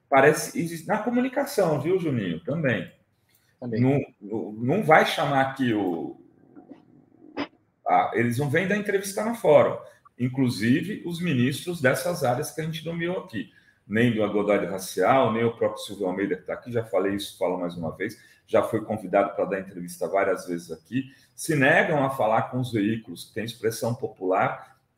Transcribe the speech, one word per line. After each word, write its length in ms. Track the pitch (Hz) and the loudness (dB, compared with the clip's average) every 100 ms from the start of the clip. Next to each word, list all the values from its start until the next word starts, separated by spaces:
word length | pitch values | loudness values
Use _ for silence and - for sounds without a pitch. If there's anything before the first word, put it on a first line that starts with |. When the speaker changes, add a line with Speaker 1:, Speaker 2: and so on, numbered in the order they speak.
| - | 0
Speaker 1:
parece, 480 | 135 143 156 - - | 6 6 6 0 -4
existe, 280 | 170 165 156 | -6 -6 -4
na 100 | 208 | -2
comunicação, 840 | 247 240 262 277 277 - 175 147 | 0 0 0 -2 -2 2 2 2
viu, 180 | 139 185 | 0 0
Juninho? 400 | 170 127 95 80 | 0 -2 -2 -4
Também. 500 | - 156 143 107 80 - _ _ _ _ _ - | -6 -2 0 -2 -4 -14 _ _ _ _ _ -14
Speaker 2:
Também. 220 | 120 113 | -4 2
Speaker 1:
Não, 180 | 127 139 - _ | 4 2 -2 _
não, 300 | 101 110 87 | -10 -8 -8
não 300 | 107 123 180 | -6 -2 0
vai 220 | 156 156 - | 6 6 6
chamar 360 | - 147 135 | 0 0 2
aqui 320 | 135 131 127 | 0 0 0
o, 460 | 107 92 85 69 - - _ _ - - - _ _ _ _ - - - _ _ _ - | 0 0 -2 -6 -12 -20 _ _ -20 -20 -20 _ _ _ _ -14 -8 -10 _ _ _ 0
a, 240 | 90 90 | 2 2
eles 240 | 98 120 117 | 0 0 0
não 120 | 143 | -2
vêm 180 | 151 190 | 0 0
dar 100 | 208 | -2
entrevista 460 | 202 196 - - 214 | -2 -2 -2 -4 -4
no 100 | 233 | 0
fórum, 420 | 170 143 113 - - - _ - | 6 6 6 0 -10 -20 _ -4
inclusive 840 | 123 131 127 87 110 139 170 214 - | -4 0 0 2 2 2 0 -8 -8
os 160 | 170 | -6
ministros 600 | 175 131 123 127 - 170 | -2 0 0 -2 -6 0
dessas 420 | 127 - 175 160 | 2 2 -2 -2
áreas 280 | 135 123 151 | 0 -2 -4
que 100 | - | -6
a 20 | |
gente 220 | 160 160 156 | -6 -6 -8
nomeou 340 | 170 170 190 | -6 -4 -4
aqui, 320 | - 110 - _ _ _ - | -6 -8 -10 _ _ _ -4
nem 260 | 104 123 | 2 4
do 100 | 107 | 4
Agodari 420 | 101 104 98 101 87 | 2 2 2 2 2
Racial, 680 | 92 - - 95 135 120 | -6 -6 0 4 4 4
nem 120 | 113 | 2
o 120 | 117 - | 0 0
próprio 280 | 104 - | -2 -2
Silvio 240 | - 98 92 | -10 -6 -4
Almeida, 280 | 95 98 - | -2 -2 -4
que 80 | |
tá 100 | - | -6
aqui, 180 | - 123 | -10 -6
já 120 | 117 | -4
falei 320 | 113 92 98 101 | -2 0 0 -2
isso, 220 | - - | -6 -4
falo 220 | 90 87 | -2 -2
mais 160 | 87 87 | -4 -6
uma 200 | 80 - | -8 -6
vez, 220 | 101 - - _ _ | -8 -8 -20 _ _
já 160 | 107 | 0
foi 180 | - 110 | 2 -2
convidado 520 | 110 107 90 98 98 - | -4 -6 0 2 2 0
pra 100 | 90 | -4
dar 140 | 95 | -4
entrevista 480 | 95 87 87 - 85 | -8 -12 -12 -8 -2
várias 400 | 95 98 90 90 | 0 0 -2 -4
vezes 240 | 87 85 | -8 -8
aqui, 400 | 80 - 123 127 - _ - | -16 -8 -6 -6 -12 _ -10
se 200 | - 151 | -2 4
negam 480 | 135 170 196 151 | 6 6 4 2
a 60 | 135 | 0
falar 340 | - 110 113 | 0 2 2
com 160 | - 127 | 0 -4
os 120 | 123 | -2
veículos 540 | 117 101 113 - 87 - | 0 0 0 -6 -16 -12
que 80 | |
têm 120 | - 113 | -10 -10
expressão 480 | - 110 113 117 | -4 -4 -2 -4
popular 840 | 120 110 - 92 92 127 - - _ _ | -4 -6 -4 0 2 0 -2 -14 _ _